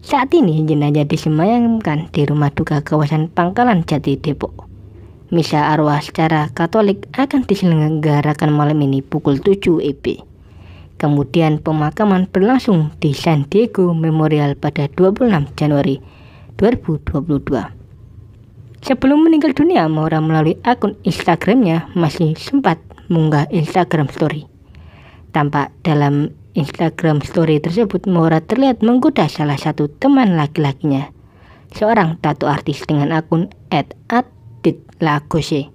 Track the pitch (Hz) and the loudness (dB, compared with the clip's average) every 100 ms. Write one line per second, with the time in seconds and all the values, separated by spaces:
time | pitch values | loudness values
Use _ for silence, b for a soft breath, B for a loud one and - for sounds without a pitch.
0 | - 285 277 349 220 156 156 151 147 147 | -2 -2 2 4 4 2 0 2 2 2
1 | 147 156 - 156 175 240 233 226 190 151 | 0 -2 0 0 2 2 2 0 -2 -4
2 | 165 - 143 147 143 - 160 147 147 151 | -4 -2 0 2 0 0 -2 -2 0 -2
3 | 147 160 160 - 175 185 247 202 165 151 | 0 0 -2 -2 -2 2 2 2 0 -2
4 | - 135 - 139 - - - - B B | -2 -4 -4 -6 -8 -10 -20 -20 B B
5 | B B B 170 156 156 147 151 151 147 | B B B -2 0 0 2 2 2 0
6 | - - 160 160 151 - 165 220 202 196 | -4 -2 0 0 -2 -4 -2 2 0 0
7 | - - 262 294 254 196 185 160 151 156 | -6 -4 -2 0 0 0 2 2 2 0
8 | 151 143 147 151 151 151 147 151 139 135 | 0 0 0 0 0 2 2 2 0 0
9 | 135 151 147 135 202 196 190 165 147 135 | -2 -4 0 0 2 0 2 0 -2 -4
10 | - - - - B B B B B - | -6 -6 -10 -20 B B B B B -4
11 | 151 147 139 175 160 151 156 156 151 - | 0 0 0 0 2 0 -2 -2 -2 0
12 | 214 190 185 185 196 262 - 180 151 - | 0 2 0 0 2 2 2 0 0 -2
13 | 151 135 - 156 139 196 233 220 180 165 | -4 -2 0 0 2 0 0 0 0 2
14 | 160 160 156 156 143 143 147 147 143 - | 0 2 2 2 0 -2 -4 -4 -6 2
15 | 185 214 247 185 139 - 151 143 139 135 | 0 2 0 0 -2 -2 0 2 0 -2
16 | B B B B B - 202 254 - 151 | B B B B B -2 0 0 -4 -6
17 | - 151 139 143 - 135 98 - - - | -4 -6 -2 -4 -2 -6 -6 -14 -20 -20
18 | - - - - - - - - - 254 | -20 -20 -20 -20 -20 -20 -20 -18 -4 0
19 | 262 294 330 320 311 262 302 349 160 156 | 2 4 4 4 2 2 2 4 2 0
20 | 156 160 156 160 156 - - 247 160 - | 0 0 2 2 2 0 -2 0 -2 -4
21 | - 165 - 165 - 233 208 165 - - | -6 -4 0 0 2 2 4 0 -2 -2
22 | 165 - 160 156 - 277 269 165 - - | -2 0 -2 -2 -2 0 0 -2 -6 -20
23 | - 170 156 151 147 185 156 190 175 160 | -2 0 2 2 0 -2 -2 -2 0 0
24 | 135 - 156 151 147 - - b b b | -2 -2 -4 -4 -12 -20 -20 b b b
25 | b b b - 147 147 139 - - 147 | b b b -2 0 -2 -4 -6 -2 2
26 | 143 143 151 - - - 143 - 165 156 | 2 0 -2 -6 -10 -6 -6 -2 -4 -2
27 | 165 151 - - 160 151 160 170 220 185 | 0 0 -2 -2 2 0 0 -2 -2 -2
28 | 185 175 165 160 160 - 269 247 214 247 | -2 2 2 0 -2 0 0 2 2 2
29 | 311 302 160 - 151 143 - 147 147 - | 2 0 -2 0 -4 -2 -4 -2 -4 -2
30 | 269 277 233 170 147 151 143 131 151 135 | 2 2 2 2 0 -2 -2 -2 -2 -2
31 | 131 - b b b b b - 214 226 | -4 -14 b b b b b -4 0 2
32 | 170 165 156 143 151 147 - 143 - 151 | 0 -2 -4 -2 -2 -4 -4 -8 -4 -2
33 | 143 160 156 165 185 - - 180 - - | 0 -2 -2 -2 -2 -8 -4 -4 -4 -10
34 | - 233 254 - - - 170 151 - - | -4 -4 -4 -10 -20 -4 -4 -4 -10 -6
35 | 165 147 147 160 143 151 139 | -2 -2 -2 -6 -2 -4 -6